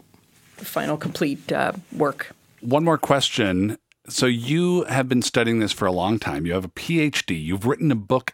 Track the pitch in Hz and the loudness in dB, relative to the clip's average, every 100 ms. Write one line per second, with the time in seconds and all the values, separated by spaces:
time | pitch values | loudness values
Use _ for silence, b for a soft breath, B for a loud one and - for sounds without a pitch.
0 | _ _ _ _ _ - 190 151 147 151 | _ _ _ _ _ -18 -8 -4 -4 -4
1 | 175 - 151 139 - 143 - 185 - - | -6 -2 -4 -4 -4 -2 -2 -4 -10 -2
2 | 143 - - - _ _ 120 143 165 156 | -2 -2 -14 -16 _ _ 0 2 4 0
3 | - 139 - - 101 90 104 113 _ _ | 2 2 2 0 2 2 0 -2 _ _
4 | - - 127 117 123 160 180 175 147 131 | -8 0 2 2 0 0 2 0 0 -2
5 | 127 127 - 127 113 113 104 - 95 90 | 2 0 2 2 2 2 0 0 0 2
6 | 95 110 - 73 85 92 92 - - 165 | 0 0 -2 -4 -2 -2 -4 -10 -2 0
7 | 151 - - 82 78 98 117 147 156 117 | 0 -2 -4 -4 -2 -2 0 2 2 0
8 | 101 127 - | 2 0 0